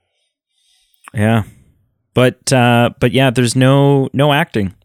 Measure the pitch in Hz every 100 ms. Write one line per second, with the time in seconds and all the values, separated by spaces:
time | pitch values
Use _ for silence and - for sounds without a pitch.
0 | _ _ _ _ _ _ _ _ _ _
1 | - - 104 113 98 - _ _ _ _
2 | _ - 127 - - 131 120 120 120 -
3 | 123 123 135 120 120 127 131 139 139 139
4 | 131 117 147 143 165 113 95 -